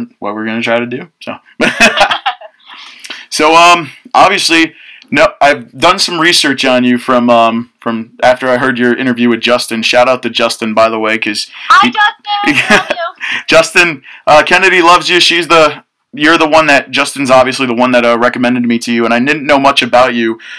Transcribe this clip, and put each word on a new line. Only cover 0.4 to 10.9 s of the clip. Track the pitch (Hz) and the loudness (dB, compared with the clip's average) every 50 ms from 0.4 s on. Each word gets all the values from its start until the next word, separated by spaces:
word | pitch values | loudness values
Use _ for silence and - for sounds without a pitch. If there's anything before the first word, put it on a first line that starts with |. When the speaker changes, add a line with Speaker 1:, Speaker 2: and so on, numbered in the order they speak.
| 110 | -6
Speaker 1:
gonna | 110 110 117 | -6 -6 -4
try | 113 117 117 120 | -2 -2 -2 -2
to | 120 | -2
do, | 120 123 - 180 - _ - | -4 -8 -10 -12 -14 _ -18
so. | - 110 107 - _ _ _ - | -16 -16 -16 -16 _ _ _ -6
<laughs> | - - - - 233 214 - 214 202 - - - - 262 247 - 214 - _ _ _ - - - - - - - - - - - - - | -4 -4 -2 0 0 0 0 0 -2 -2 -2 -4 -6 -8 -8 -8 -12 -20 _ _ _ -20 -20 -20 -20 -20 -20 -20 -18 -18 -18 -18 -14 -8
So, | - - 156 156 165 | -2 0 2 4 4
um, | 170 170 175 175 170 156 131 - - - - - | 6 6 6 4 2 0 -6 -14 -20 -10 -2 2
obviously, | 135 160 185 202 180 - - 165 165 160 160 - - - - - - - - | 2 2 2 2 0 -2 0 0 0 0 0 -4 -10 -20 -20 -20 -20 -10 -4
no, | 139 151 160 - - - | 0 2 2 2 2 2
I've | - 143 143 127 - - - | 2 2 0 0 -6 -14 -6
done | 135 151 175 185 196 | -2 0 0 2 0
some | - 175 175 165 | -2 -4 -2 -2
research | 160 175 170 - - 143 131 - 135 | 0 0 0 0 0 -2 -2 -2 0
on | 131 127 123 127 | 0 2 2 2
you | 123 123 120 | 0 0 -2
from, | - - 131 120 120 120 | 0 0 0 2 2 2
um, | 120 113 113 113 113 117 120 - _ _ | 4 4 4 2 0 -4 -6 -10 _ _
from | - 117 113 110 117 120 _ - | -8 -8 -6 -8 -8 -12 _ 0
after | - 127 127 - 131 127 | 0 0 0 0 0 -2
I | 123 123 | -2 0
heard | 135 131 123 120 | 0 -2 -2 0
your | 123 120 117 | 0 0 0
interview | - 131 127 120 117 120 120 | 0 -2 -2 -2 0 0 0
with | 117 113 | 0 0
Justin. | - 117 123 123 - - 117 113 | 0 0 0 0 -2 -4 -6 -4
Shout | 113 - - 123 123 131 | -2 0 2 2 2 2
out | 127 123 | 0 -2
to | - 117 | -4 -6
Justin, | 113 - 120 113 - - 117 110 | -4 -2 -2 -2 -2 -4 -6 -2
by | 107 113 113 | 0 0 0
the | 113 | 0